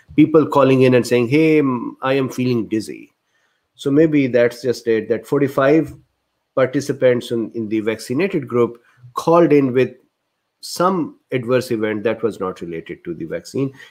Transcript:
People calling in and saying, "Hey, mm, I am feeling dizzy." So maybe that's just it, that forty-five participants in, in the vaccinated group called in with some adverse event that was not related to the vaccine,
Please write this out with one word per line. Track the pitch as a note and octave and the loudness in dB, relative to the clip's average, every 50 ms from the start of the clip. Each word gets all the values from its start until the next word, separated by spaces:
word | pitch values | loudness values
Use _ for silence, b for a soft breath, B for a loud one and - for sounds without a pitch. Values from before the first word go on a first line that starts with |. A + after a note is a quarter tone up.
| b b b | b b b
People | - D3+ - D3+ D#3+ C#3 - | 2 4 6 6 4 4 4
calling | - C#3 C3+ C3+ C3+ B2+ | 2 2 4 4 4 4
in | C3 B2+ B2+ | 4 4 4
and | B2 A2+ | 4 2
saying, | - B2 B2 A#2+ A2+ | 2 0 0 0 2
"Hey, | C#3 D#3 D#3+ D#3+ D#3 D3+ | 2 2 4 4 4 2
mm, | C#3+ C3+ B2+ A#2 A#2 A2+ - - | 2 0 -2 -4 -6 -10 -12 -8
I | - C3 C3+ | -4 -2 -2
am | C#3 C3+ C3 | -2 -2 -4
feeling | - - B2+ B2+ B2 A#2 G#2 F2 | -4 -4 -2 -2 -2 -2 -2 -2
dizzy." | G#2+ A2 G2+ - A#1+ G#1+ A1 - _ _ _ _ _ _ _ _ _ _ _ _ _ | -4 -4 -4 -6 -12 -16 -18 -20 _ _ _ _ _ _ _ _ _ _ _ _ _
So | - - C#3+ | -10 -4 0
maybe | C#3 D3 E3 D#3+ D3+ D3 C#3 B2+ | 2 4 4 4 4 2 0 2
that's | A#2 A#2+ A#2+ A#2+ - - | 2 2 2 2 0 -4
just | - B2+ A#2 - - A#2 | -4 -4 -4 -4 -2 -2
it, | A2+ A2 G2+ A2+ | -2 -2 0 -2
that | A2+ G#2+ - - | -4 -6 -4 -2
forty-five | C#3+ C#3+ C#3+ B2 - C#3+ C3+ C#3 D#3 D#3+ D3 C3 - - _ _ _ _ _ _ _ _ _ _ - | -2 0 0 0 0 0 2 2 4 2 0 -2 -6 -18 _ _ _ _ _ _ _ _ _ _ -2
participants | C3+ C3 B2 - C#3+ B2+ - C3+ C3 C#3 B2+ B2 B2 - - | -2 -2 0 -2 -4 -4 -4 -4 0 2 2 2 2 -2 -4
in, | B2 A#2 A2 G#2 | -4 -4 -6 -6
in | - A#2 A2+ G#2 | -6 -8 -6 -4
the | A2+ A2 | -4 -2
vaccinated | G#2 A2 A2 A2 - - B2+ C#3 F#3+ G3 G3 D#3+ B2+ A2+ | -2 -2 -4 -4 -6 -6 -4 -2 -2 -2 -4 -4 -6 -2
group | A#2 B2 A#2+ A#2 - - b b b b b b b | 0 0 0 0 -2 -8 b b b b b b b
called | - - - D#3+ F3 F3 D3+ D3 | -6 0 2 4 6 6 6 6
in | C#3+ C3+ B2+ A#2+ | 4 4 4 2
with | B2+ B2+ B2+ - - _ _ _ _ _ _ _ _ _ _ _ _ | 2 0 0 -2 -10 _ _ _ _ _ _ _ _ _ _ _ _
some | - - - - F3 F#3 F#3+ F3 C#3+ - - _ _ - | -16 -12 -4 -2 0 0 0 -2 -4 -6 -8 _ _ -6
adverse | C3+ B2+ A2+ A2+ B2+ B2+ B2 - | -6 -6 -2 0 0 0 0 -2
event | A#2+ G#2+ G#2+ G#2+ G#2+ G#2+ G2 | -4 -2 -2 -2 -2 -2 -2
that | A2+ A2+ A2+ - | -4 -4 -2 -4
was | A2 F#2+ - | -6 -4 -4
not | G2 F#2 F2 - | -6 -8 -8 -8
related | F#2 E2+ E2 E2 - - E2+ - - | -10 -10 -10 -10 -12 -12 -14 -14 -12
to | F2 E2 | -12 -10
the | D#2+ E2+ | -10 -10
vaccine, | D#2+ F2 E2+ - - - B2+ C#3 C3+ C3 B B B | -10 -10 -10 -10 -8 -6 -6 -6 -6 -6 B B B